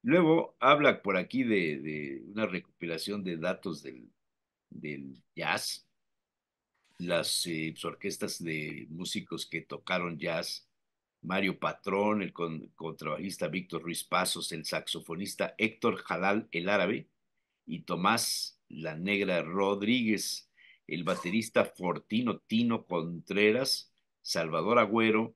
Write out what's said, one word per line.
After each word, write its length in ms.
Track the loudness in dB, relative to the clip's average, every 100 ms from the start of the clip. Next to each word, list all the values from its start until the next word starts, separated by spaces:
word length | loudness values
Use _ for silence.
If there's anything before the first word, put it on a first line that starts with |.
Luego 520 | 6 6 8 6 2 _
habla 420 | 6 8 6 4
por 140 | 0 0
aquí 280 | 0 0
de, 340 | 2 4 2 -2
de 440 | -6 -6 -6 -8 -8
una 200 | -4 -2
recopilación 800 | -4 -8 _ -6 -6 -4 -4
de 140 | -4 -4
datos 440 | -4 -4 -6 -8
del, 280 | -10 -16 -20 _ _ _ _ _ _
del 520 | -12 -10 -8 -10 -16 _
jazz, 520 | -6 -2 0 -2 -8 _ _ _ _ _ _ _ _ _ _ _ -10
las, 480 | 0 2 2 -2 -2
eh, 280 | -2 -2 -4
orquestas 580 | -8 -6 -6 -4 -6 -4
de 440 | -4 -4 -4 -10 -12
músicos 580 | -8 -6 -6 -6 -10 -6
que 160 | -8
tocaron 560 | -8 -12 -2 -2 -2 -4
jazz, 500 | -4 -2 -4 -8 _ _ _ _ _ _
Mario 360 | -2 0 0 0
Patrón, 640 | -4 -2 -2 2 2 2
el 100 | -2
con-, 360 | -4 -4 -4 -10 _
contrabajista 720 | -10 -8 -6 -4 -6 -4 -2
Víctor 340 | -4 -4 -8
Ruiz 220 | -6 -8
Pasos, 480 | 0 0 2 -2 -6
el 120 | -6
saxofonista 920 | -4 -6 -4 -8 -6 -8 -8 -4 -4 0
Héctor 380 | -2 2 -2 0
Jalal 500 | -4 0 2 0 -2
el 160 | -4 2
Árabe 400 | 2 2 0 -6 _ _ _ _ _ -10
y 140 | -10
Tomás 800 | -4 0 2 2 0 -4 -6 _ _
La 260 | -8 -8
Negra 480 | -4 0 2 2 0
Rodríguez, 1080 | 0 0 2 2 2 2 2 0 -2 -8 _ _ -20 _ -8
el 160 | -4
baterista 600 | -2 -2 0 0 2 2
Fortino 760 | 2 -2 -2 -2 -2 0 0 -2
Tino 480 | _ 2 2 0 0
Contreras, 1040 | -2 -2 -6 -2 4 4 4 2 -2 -4 _ _ _
Salvador 560 | -4 -2 0 0 4 4
Agüero 560 | 6 4 6 4 0